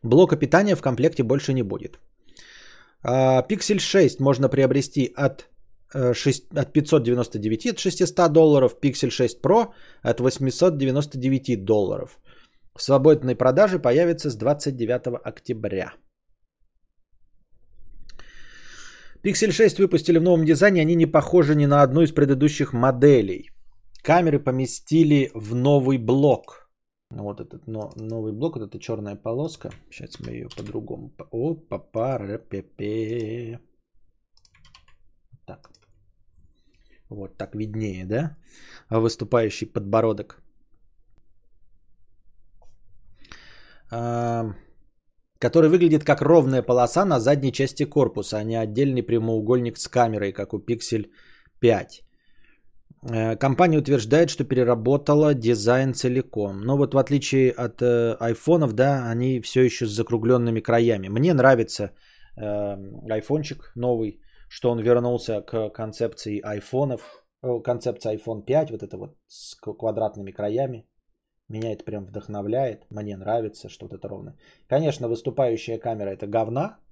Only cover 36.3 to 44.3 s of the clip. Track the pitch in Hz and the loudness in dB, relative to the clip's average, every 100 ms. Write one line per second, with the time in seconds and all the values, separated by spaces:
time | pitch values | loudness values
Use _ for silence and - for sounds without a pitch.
36.3 | _ _ _ _ _ _ _ _ 104 95 | _ _ _ _ _ _ _ _ -14 -14
37.3 | - 98 107 107 107 107 92 92 113 156 | -12 -12 -8 -8 -6 -6 -8 -6 -4 -4
38.3 | - _ - - - _ 113 113 - 104 | -10 _ -20 -20 -20 _ 0 0 -2 -2
39.3 | 123 110 - 110 - 98 113 113 104 - | 0 0 -4 -8 -8 0 0 2 -2 -8
40.3 | - - _ _ _ _ _ _ - - | -18 -20 _ _ _ _ _ _ -20 -20
41.3 | - _ - - - _ - - - - | -20 _ -20 -20 -20 _ -20 -20 -20 -20
42.3 | - - - - - - - - - - | -20 -20 -20 -20 -20 -20 -20 -20 -20 -20
43.3 | - - - - - - 117 120 120 120 | -20 -20 -20 -20 -20 -12 -8 -4 -2 -2